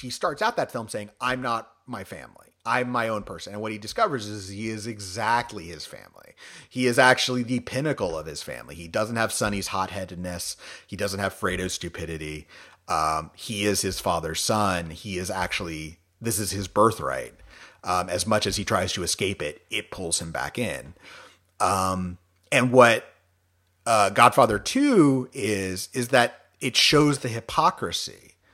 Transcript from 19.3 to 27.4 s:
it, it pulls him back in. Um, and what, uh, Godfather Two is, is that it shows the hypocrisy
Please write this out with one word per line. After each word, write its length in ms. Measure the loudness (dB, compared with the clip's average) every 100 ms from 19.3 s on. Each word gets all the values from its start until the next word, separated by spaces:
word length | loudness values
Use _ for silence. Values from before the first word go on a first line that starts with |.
| -2
it, 200 | -6 -8 -8
it 220 | -8 -8
pulls 300 | -8 -4 -4
him 80 | -4
back 240 | -6 -4 -4
in. 360 | -4 -6 -10 -18 -20 -20 -20 _ _ -2
Um, 560 | 0 2 0 0 -4 -8 _ _ 0
and 220 | 2 6
what, 320 | 8 10 8 -2 _ _ _ _ _ _ _
uh, 240 | 2 4 4
Godfather 480 | 8 8 8 4 4
Two 720 | 0 2 4 6 6 4 -2
is, 560 | -4 -2 0 -2 -4 -6
is 160 | -6 2
that 380 | 4 4 0 _ -8
it 140 | -2 2
shows 420 | 4 6 4 2
the 100 | -4
hypocrisy 1000 | -6